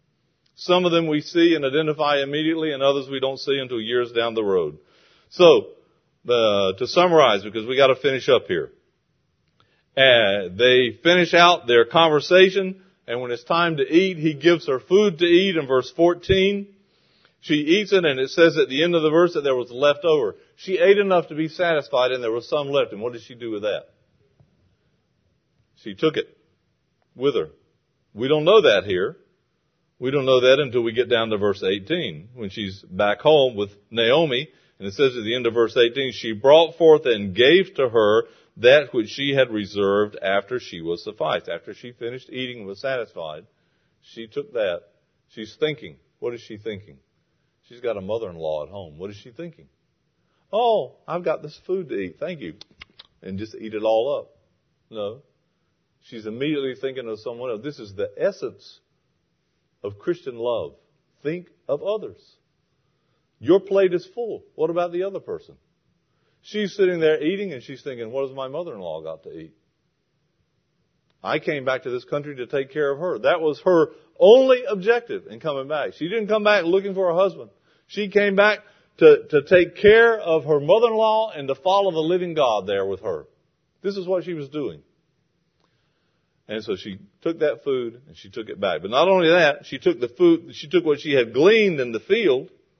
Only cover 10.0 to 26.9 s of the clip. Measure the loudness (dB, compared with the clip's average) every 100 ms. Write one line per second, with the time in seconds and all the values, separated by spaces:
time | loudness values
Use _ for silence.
10 | 4 4 2 0 -4 0 4 4 2 -2
11 | 0 2 2 4 4 4 2 2 4 2
12 | 2 2 4 4 4 2 -6 -10 _ _
13 | -10 -8 -6 -8 -4 -2 0 -2 0 2
14 | 0 -2 -4 0 2 2 0 -6 0 2
15 | 2 0 2 4 2 -2 0 0 0 0
16 | 2 2 0 0 0 -2 -8 _ _ _
17 | _ _ _ _ -4 -2 2 0 2 0
18 | 0 -2 -2 4 4 4 -2 0 0 0
19 | 2 2 2 0 -2 -2 -4 0 0 0
20 | 0 0 0 -6 _ _ -6 0 4 4
21 | 4 0 0 -6 -8 -4 -2 -2 -2 0
22 | 0 -2 -4 -6 -4 -6 -2 -2 -2 -4
23 | -10 -10 -18 -14 -10 -6 -4 -6 -8 _
24 | _ _ _ _ _ _ _ _ _ _
25 | _ _ _ _ _ _ _ _ -16 -4
26 | -2 -2 -8 _ _ _ _ _ _